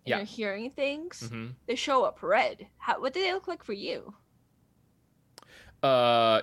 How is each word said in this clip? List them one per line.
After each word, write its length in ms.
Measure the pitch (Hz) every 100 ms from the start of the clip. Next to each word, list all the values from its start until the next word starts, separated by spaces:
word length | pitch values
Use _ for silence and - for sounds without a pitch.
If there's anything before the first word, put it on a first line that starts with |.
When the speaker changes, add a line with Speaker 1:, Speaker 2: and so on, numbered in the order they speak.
| 127
Speaker 1:
Yeah. 120 | 104
Speaker 2:
you're 80 | 214
hearing 460 | 240 208 202 254
things, 500 | 294 277 294 359 - 226
Speaker 1:
Mm-hmm. 260 | 117 117 127 -
Speaker 2:
they 80 | 262
show 280 | 294 262
up 200 | 196 -
red. 440 | 165 226 - - 196 _
How, 200 | 240 -
what 140 | 262
do 80 | 359
they 100 | 381
look 160 | 381 370
like 160 | 330
for 100 | -
you? 420 | 202 339 - - - _ _ _ _ _ _ _ _ _ _ _ - - - - _
Speaker 1:
Uh, 580 | 139 127 120 117 113 110